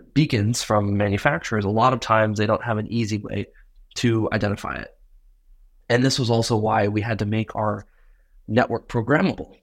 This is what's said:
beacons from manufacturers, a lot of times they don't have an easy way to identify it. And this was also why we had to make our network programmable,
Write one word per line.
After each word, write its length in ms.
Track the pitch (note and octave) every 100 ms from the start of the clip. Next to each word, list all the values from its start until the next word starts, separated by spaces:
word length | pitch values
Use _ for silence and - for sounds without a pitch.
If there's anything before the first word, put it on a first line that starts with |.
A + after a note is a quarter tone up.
| -
beacons 480 | C3+ D#3 A#2+ G#2 A#2+
from 340 | - G#2 G2+ G2+
manufacturers, 680 | G#2 G2+ D3 D#3+ - A2 G2
a 40 |
lot 240 | G#2+ B2
of 80 | B2+
times 360 | - A2 G#2+ G#2
they 80 | G#2+
don't 180 | G#2+
have 140 | A#2+ G#2+
an 80 | G#2+
easy 260 | A#2 A2 G#2+
way 300 | G#2 G2+ - - - - - -
to 340 | B2 A2+ G#2+
identify 440 | A2 G#2 G2+ - B1+
it. 200 | - - - - _ _ _ - - _ -
And 140 | A#2+
this 160 | C3 C3
was 100 | A#2
also 260 | A#2 A2+ A2
why 340 | A2 A2 G#2
we 120 | G#2+
had 180 | G2+ G#2+
to 60 | G#2
make 300 | G#2+ A2 -
our 320 | G#2+ G#2 - _ - _ _ - -
network 400 | A2 - A#2 -
programmable, 680 | B2 A2 D3+ F#3+ A2+ - -